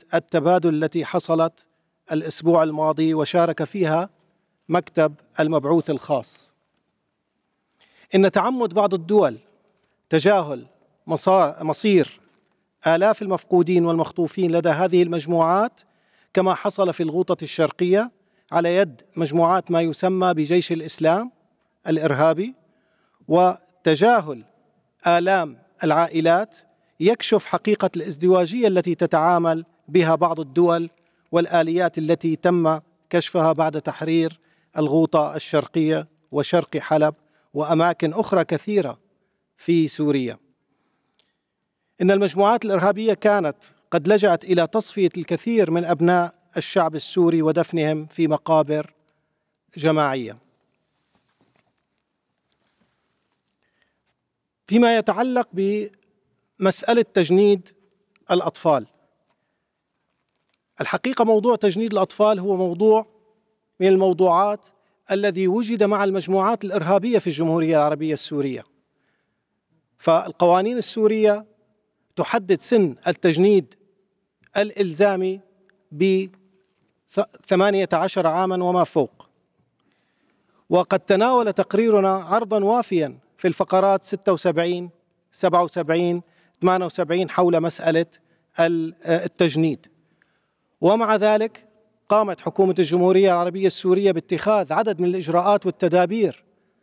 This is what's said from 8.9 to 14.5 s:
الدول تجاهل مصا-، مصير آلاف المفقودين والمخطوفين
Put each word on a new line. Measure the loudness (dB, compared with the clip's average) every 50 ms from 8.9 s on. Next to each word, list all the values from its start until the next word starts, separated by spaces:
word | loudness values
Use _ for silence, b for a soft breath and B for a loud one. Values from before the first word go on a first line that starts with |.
| 0
الدول | -4 -4 0 2 2 2 2 0 -4 _ _ _ _ _ _ _ _ _ _ _ _ _ -2
تجاهل | -2 2 2 4 2 2 0 -2 -8 -12 -12 -18 _ _ _ _ _ _ _ -8
مصا-، | -6 -4 0 2 4 4 4 2 -2 -6 -6
مصير | -6 -6 -2 0 2 4 4 2 0 -6 _ _ _ _ _ _ _ _ _ _ _ _ _ -2 0
آلاف | 0 2 2 0 0 0
المفقودين | -4 -6 -6 -6 -4 0 2 2 2 4 2 2 2
والمخطوفين | 2 0 -2 -2 -4 -4 -6 -6 -4 -4 -4 -2 0